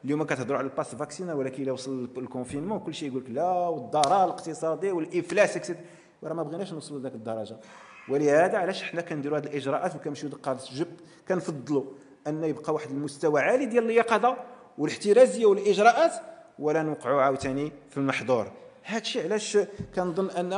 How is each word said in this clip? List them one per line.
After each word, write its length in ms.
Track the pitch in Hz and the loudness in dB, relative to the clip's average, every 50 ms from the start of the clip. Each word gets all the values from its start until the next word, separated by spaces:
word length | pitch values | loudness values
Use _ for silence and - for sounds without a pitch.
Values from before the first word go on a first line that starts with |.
| - | -2
اليوم 180 | 127 147 151 156 | -2 -2 -2 0
كتهضروا 340 | 147 156 135 127 113 139 123 | -2 -2 -4 -2 -2 -2 -2
على 100 | 135 135 | -2 -4
الباس 280 | - - 151 - - | -4 -4 -6 -6 -6
فاكسينال، 400 | 113 147 143 - - 185 180 160 | -8 -8 -8 -8 -10 -8 -6 -4
ولكن 280 | 143 131 131 131 143 139 | -4 -4 -4 -4 -6 -4
الا 80 | 131 | -4
وصل 380 | 127 123 - 131 135 127 123 120 - 127 | -4 -6 -6 -8 -6 -6 -6 -8 -8 -10
الكونفينمون 640 | 131 120 - 131 123 123 - 143 151 190 220 185 | -12 -8 -8 -8 -8 -6 -6 -6 -4 -4 -6 -6
كلشي 280 | - - 151 - 156 143 | -6 -8 -10 -8 -8 -6
يقول 160 | 123 131 123 | -6 -6 -8
لك: 60 | - | -6
"لا، 380 | 110 131 165 180 185 180 180 175 | -4 -2 -2 0 0 0 0 -2
والضرر 560 | 165 147 123 110 - 151 147 139 180 202 190 | -4 -6 -6 -2 2 2 4 6 6 6 4
الاقتصادي 680 | 175 147 - - 165 156 - - 160 160 147 190 196 | 2 0 -4 -8 -10 -8 -4 -2 -2 -2 -2 -2 -2
والافلاس"، 640 | 190 175 160 156 - 180 160 - - 202 202 - 202 | -2 -2 -4 -2 -2 -4 -2 0 4 4 4 4 4
اكسيت. 220 | 180 - - 175 160 - - - - - _ _ _ | -4 -6 -6 -8 -10 -10 -20 -20 -20 -20 _ _ _
وراه 120 | - 156 160 | -10 -8 -6
ما 100 | 165 160 | -4 -4
بغيناش 300 | 147 156 175 196 - 170 | -6 -6 -8 -8 -8 -8
نوصلوا 260 | 156 139 - 147 139 | -10 -10 -10 -12 -10
لذاك 160 | 123 131 127 | -10 -10 -10
الدرجه. 420 | 113 110 117 113 110 107 101 110 107 - - - - - - - - - - | -10 -8 -6 -6 -6 -6 -10 -12 -16 -18 -20 -20 -20 -20 -20 -20 -20 -6 -2
ولهذا 480 | 135 143 151 147 143 151 170 190 202 214 | 0 2 4 6 6 6 6 6 4 0
علاش 260 | 180 175 - 185 - | 0 0 -2 -4 -6
حنا 180 | - - 170 | -6 -6 -6
كنديروا 360 | 170 - 165 151 135 143 151 151 | -6 -4 -6 -6 -4 -2 -2 -2
هذه 80 | 143 | -2
الاجراءات 500 | 143 143 147 127 135 143 143 160 185 151 | -4 -6 -4 -2 -2 -2 0 -2 -2 -4
وكنمشيو 340 | 143 - 160 147 - 143 147 | -4 -8 -8 -8 -8 -8 -10
دقه 280 | 135 - - 143 131 123 - - | -10 -8 -4 -4 -4 -4 -6 -12
جب، 160 | 127 131 175 175 - - - - - - _ - | -6 -6 -6 -6 -6 -18 -20 -20 -20 -20 _ -2
كنفضلوا 560 | 185 180 - - 165 143 120 117 151 135 135 - - - - - - _ _ 151 | -2 -2 -2 -4 -8 -8 -4 0 0 0 0 -2 -12 -18 -20 -20 -20 _ _ -6
ان 160 | 151 156 165 | -4 -2 -2
يبقى 300 | 156 151 - 151 - 156 | -4 -4 -4 -4 -2 -2
واحد 160 | 156 - 131 | -2 -2 -4
المستوى 520 | 135 139 147 143 143 - - 160 151 147 | -6 -6 -6 -6 -8 0 0 2 4 4
عالي 240 | 131 165 226 262 285 | 4 4 2 2 0
ديال 180 | 226 226 240 226 | 2 2 2 2
اليقظه 540 | 226 226 233 220 226 233 208 196 247 262 - - - - - - - _ - | 4 4 4 4 4 2 4 4 2 2 0 -8 -14 -18 -20 -20 -20 _ -4
والاحترازيه 680 | 147 156 - - - 208 202 233 254 226 196 220 233 | -4 -4 -4 -2 2 6 10 10 10 8 8 4 6
والاجراءات، 680 | 208 196 202 202 208 196 180 208 226 233 247 320 330 - - - - - - - - _ - | 6 6 6 4 2 4 8 8 6 8 8 4 2 2 -2 -12 -14 -18 -20 -20 -20 _ -4
ولا 240 | 139 151 151 160 156 | -2 0 2 2 2
نوقعوا 380 | 156 151 147 - 123 135 143 | 0 -4 -4 0 2 4 4
عاوتاني 500 | 131 139 139 131 - 139 131 139 143 151 147 - - - | 4 4 4 2 -2 -4 -2 -2 -4 -4 -8 -12 -20 -12
في 80 | - 143 | -6 -2
المحظور. 540 | 139 135 131 - - 107 127 117 101 92 - - - - - - - | 0 0 0 -2 2 2 2 2 2 -2 -8 -16 -20 -20 -20 -20 -10
هذا 180 | - 202 226 | -6 -6 -6
الشيء 220 | 214 - - 247 160 | -4 -4 -4 -4 -2
علاش 340 | 165 208 214 208 - - 208 196 - - - - - - | -2 -2 -2 -4 2 2 2 2 2 -4 -12 -14 -8 -4
كنظن 340 | 196 180 180 165 180 190 185 | -2 -2 -2 0 -2 -2 -2
ان 240 | - 175 180 180 185 | -2 -4 -4 -2 -2